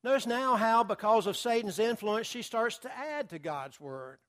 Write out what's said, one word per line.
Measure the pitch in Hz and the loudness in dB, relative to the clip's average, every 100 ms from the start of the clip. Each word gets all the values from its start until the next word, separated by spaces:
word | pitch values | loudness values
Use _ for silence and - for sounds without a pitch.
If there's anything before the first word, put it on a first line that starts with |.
Notice | 233 269 233 | 2 2 2
now | 240 262 226 | 0 2 4
how, | 226 226 | 4 4
because | 220 202 214 226 196 | 4 0 4 4 4
of | 190 | -2
Satan's | 240 233 214 180 | 0 0 0 0
influence, | 226 233 208 214 226 | 0 0 -2 -2 -2
she | 247 | -8
starts | 202 226 233 - | -4 0 -2 -2
to | 254 247 | -12 -10
add | 294 294 262 | -8 -6 -6
to | 165 | -8
God's | 151 147 135 - | -8 -6 -8 -12
word. | 143 135 131 127 | -12 -10 -12 -16